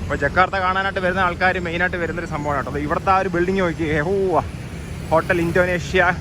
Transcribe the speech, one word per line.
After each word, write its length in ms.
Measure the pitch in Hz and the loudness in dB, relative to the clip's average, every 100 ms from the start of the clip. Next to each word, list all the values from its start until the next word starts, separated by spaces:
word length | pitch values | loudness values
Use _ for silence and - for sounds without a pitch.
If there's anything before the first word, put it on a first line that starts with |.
അപ്പോൾ 140 | - 143 | -4 0
ജക്കാർത്ത 340 | 143 160 180 190 | 0 2 2 2
കാണാനായിട്ട് 380 | 185 185 196 190 180 | 0 0 0 0 0
വരുന്ന 160 | 185 180 | 2 0
ആൾക്കാർ 340 | 175 185 185 180 | 2 0 2 -2
മെയിനായിട്ട് 320 | 170 180 180 | -2 -2 -2
വരുന്നൊരു 260 | 165 160 165 | -4 -4 -6
സംഭവമാണ് 240 | 156 147 143 | -6 -2 -2
കേട്ടോ. 120 | 127 | -2
അത് 80 | 139 147 | -4 -2
ഇവിടുത്തെ 240 | 170 175 190 | -2 2 2
ആ 20 | |
ഒരു 60 | 190 170 | 2 0
ബിൽഡിംഗ് 260 | 175 196 180 | 0 2 0
നോക്കി, 240 | 156 165 156 151 196 190 156 - - - - - - - | 0 -2 0 0 0 2 0 0 -8 -12 -12 -10 -10 0
ഹോട്ടൽ 260 | 160 160 180 170 | 0 2 0 2
ഇന്തോനേഷ്യ 560 | 175 180 180 - 185 175 180 | 2 2 0 0 2 2 2